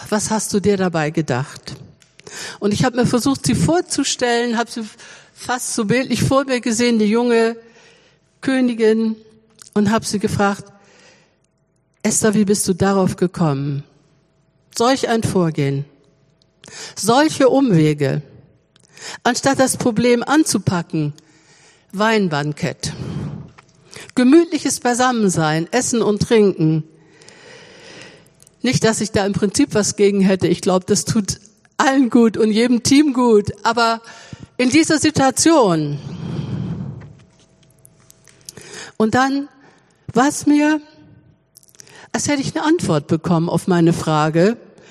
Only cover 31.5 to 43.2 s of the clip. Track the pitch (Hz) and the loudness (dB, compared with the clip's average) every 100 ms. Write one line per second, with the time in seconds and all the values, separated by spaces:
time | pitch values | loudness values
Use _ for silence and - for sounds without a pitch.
31.5 | _ _ - 269 269 247 240 226 - 220 | _ _ -2 2 2 4 4 4 2 0
32.5 | 214 240 240 - 277 302 254 247 208 208 | 2 2 2 4 4 4 2 4 4 2
33.5 | - 214 233 233 226 - - - - - | -2 -2 0 0 -2 -6 -20 -20 -20 -12
34.5 | - 254 285 311 311 302 - 269 - 311 | -4 2 2 4 2 0 2 2 2 4
35.5 | 320 208 165 147 143 - - - - - | 4 4 2 -2 -6 -10 -12 -10 -8 -8
36.5 | - - - - - - - - _ _ | -8 -8 -8 -10 -14 -18 -20 -20 _ _
37.5 | _ _ _ _ _ - _ _ _ - | _ _ _ _ _ -20 _ _ _ -20
38.5 | - - - - - 220 247 269 277 285 | -20 -20 -20 -14 -4 0 2 2 0 -6
39.5 | - - _ _ _ - 226 277 - - | -12 -20 _ _ _ -4 0 2 0 2
40.5 | 294 302 311 - - - - _ _ _ | 2 2 0 -4 -20 -20 -20 _ _ _
41.5 | _ _ - - - - 233 - 294 - | _ _ -20 -20 -20 -8 -6 -2 -2 -4
42.5 | 311 311 330 - 151 - 165 | -4 0 0 0 -2 -2 -4